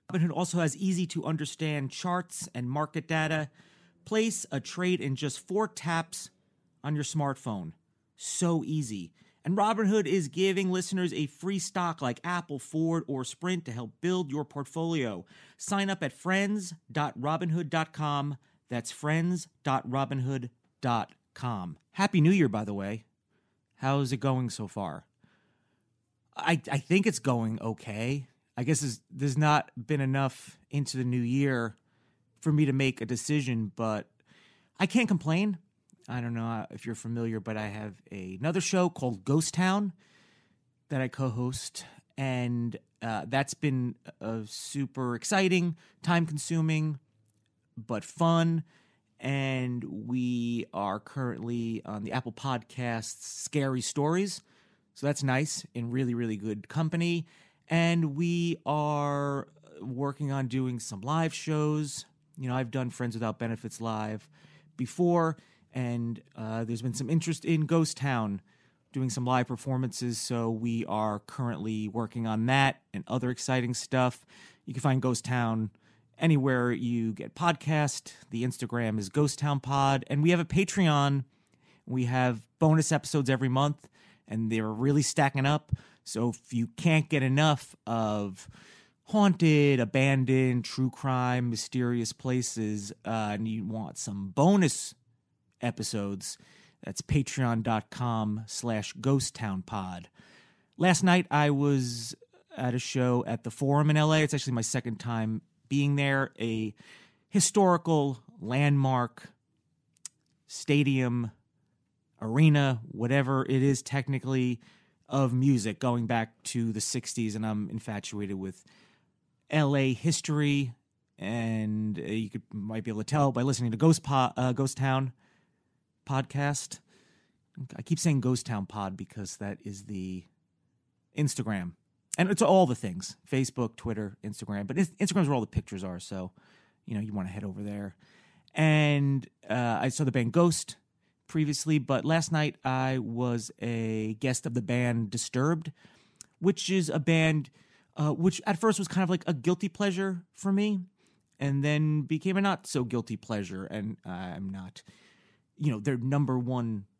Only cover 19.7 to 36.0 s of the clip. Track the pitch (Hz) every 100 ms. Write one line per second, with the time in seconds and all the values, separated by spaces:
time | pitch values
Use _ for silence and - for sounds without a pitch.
19.7 | 135 - 135 135 135 127 135 120 _ _
20.7 | - 127 117 - _ _ - 127 107 90
21.7 | 76 _ - 202 180 156 196 135 107 104
22.7 | 101 98 110 - _ _ _ _ _ _
23.7 | - 135 139 131 127 139 127 123 - 104
24.7 | 107 92 76 - _ _ _ _ _ _
25.7 | _ _ _ _ _ _ - 151 170 -
26.7 | 139 - 185 208 - 139 120 113 110 113
27.7 | 110 - 104 117 143 127 _ _ - 127
28.7 | 156 143 107 _ 127 143 131 151 147 -
29.7 | - 110 147 135 135 135 - - - -
30.7 | 143 135 131 123 123 120 135 139 127 113
31.7 | - _ _ _ _ _ _ 160 151 143
32.7 | 135 135 127 113 120 - 151 131 117 104
33.7 | - 113 107 - _ _ _ _ _ _
34.7 | - 185 240 233 185 151 165 208 175 _
35.7 | _ _ _